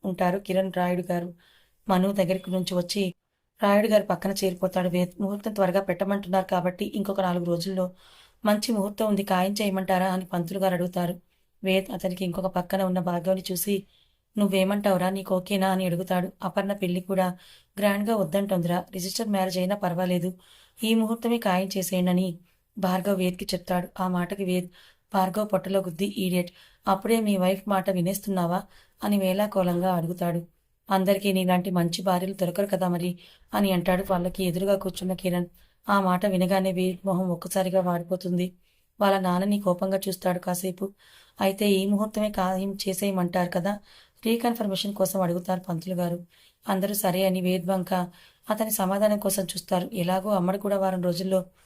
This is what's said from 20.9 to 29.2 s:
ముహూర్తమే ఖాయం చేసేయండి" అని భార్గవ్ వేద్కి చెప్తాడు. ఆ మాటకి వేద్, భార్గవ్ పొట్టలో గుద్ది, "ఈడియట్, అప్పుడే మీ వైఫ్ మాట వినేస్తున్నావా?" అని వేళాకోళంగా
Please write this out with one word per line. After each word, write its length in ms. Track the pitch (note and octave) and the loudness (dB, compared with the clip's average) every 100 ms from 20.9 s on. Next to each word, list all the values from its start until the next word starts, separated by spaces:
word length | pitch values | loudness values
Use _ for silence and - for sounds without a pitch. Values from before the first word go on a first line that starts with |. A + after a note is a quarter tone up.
| A3+ | 2
ముహూర్తమే 440 | A3 A3+ A#3 A#3 | 2 0 0 0
ఖాయం 300 | G#3+ F#3 F#3+ | 2 2 0
చేసేయండి" 420 | F#3+ F3+ F#3 F3+ | -2 -2 0 2
అని 160 | F3+ F#3 E3+ _ _ _ - | 2 0 -4 _ _ _ -4
భార్గవ్ 400 | F#3 F#3 F#3 F#3+ | 0 0 0 2
వేద్కి 280 | F3+ F3+ G3 | 0 -2 -6
చెప్తాడు. 420 | F3+ - F3+ F3+ | -6 -2 -2 -2
ఆ 120 | - F#3 | -4 -2
మాటకి 360 | F3+ F3 G3 F#3 | 0 -2 -4 -2
వేద్, 220 | F3+ F3+ - - _ _ | -2 -4 -12 -20 _ _
భార్గవ్ 340 | G3 F#3 G3 G#3 | 0 0 0 0
పొట్టలో 320 | F#3+ F#3+ G3 | -2 0 -2
గుద్ది, 260 | F#3 E3 G3+ - | -2 -2 -4 -2
"ఈడియట్, 360 | F#3 F3+ F3 - - _ - | 0 0 -2 -8 -20 _ -2
అప్పుడే 300 | G3 G3+ A3+ | 0 2 2
మీ 140 | G#3+ G3 | 2 2
వైఫ్ 260 | F#3 G3 G#3+ | 2 0 0
మాట 200 | G3 F#3 | 0 0
వినేస్తున్నావా?" 720 | F3+ F3 G3+ - F#3 E3+ F#3 G3+ - _ _ | 0 0 -2 -2 -2 0 -2 -4 -18 _ _
అని 160 | G#3 | 0
వేళాకోళంగా 760 | G3+ | 2